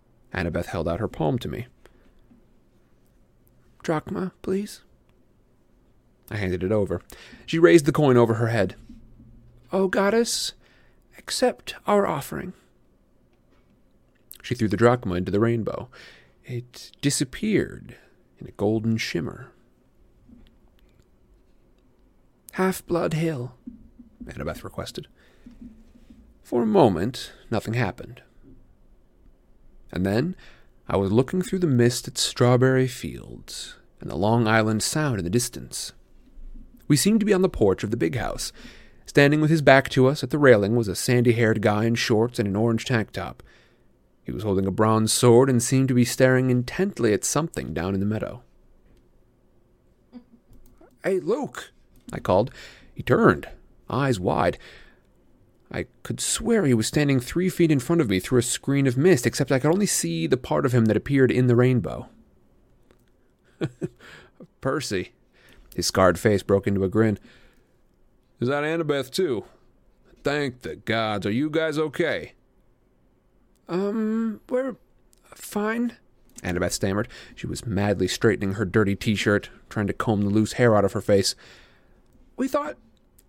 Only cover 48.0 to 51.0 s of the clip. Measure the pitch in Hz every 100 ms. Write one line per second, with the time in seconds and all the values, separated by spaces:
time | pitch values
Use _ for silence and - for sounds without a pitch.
48 | 101 107 - - - _ _ _ _ _
49 | _ _ _ _ _ _ _ _ _ _
50 | _ 247 - _ _ - - - - _